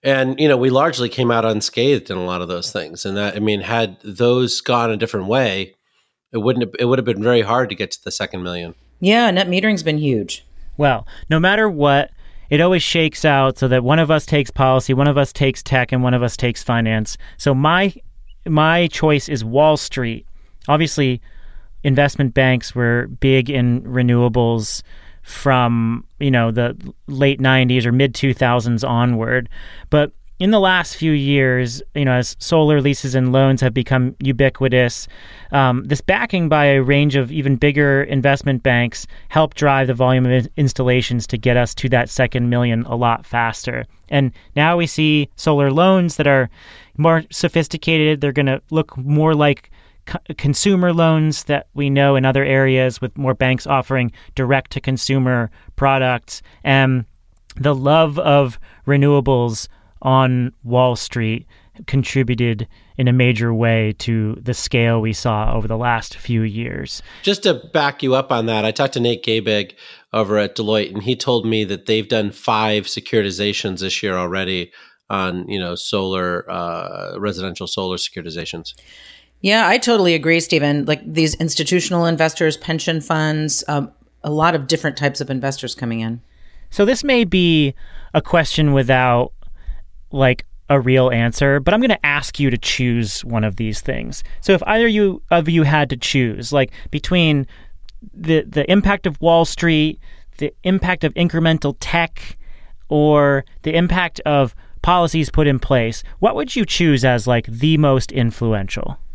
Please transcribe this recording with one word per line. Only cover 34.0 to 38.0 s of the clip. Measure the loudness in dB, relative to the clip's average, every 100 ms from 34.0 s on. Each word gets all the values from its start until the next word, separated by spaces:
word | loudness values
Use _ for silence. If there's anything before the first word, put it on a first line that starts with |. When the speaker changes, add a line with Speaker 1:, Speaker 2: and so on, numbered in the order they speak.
| 0 -2
Speaker 3:
ubiquitous, | -4 2 2 2 2 2 2 -2 -14 -18 -20 -20 -2
um, | 2 2 0
this | -2 -2
backing | 0 0 0 -2 2
by | 4 4
a | 4
range | 4 4 4 2
of | -2
even | -2 0 2
bigger | 2 2 2 2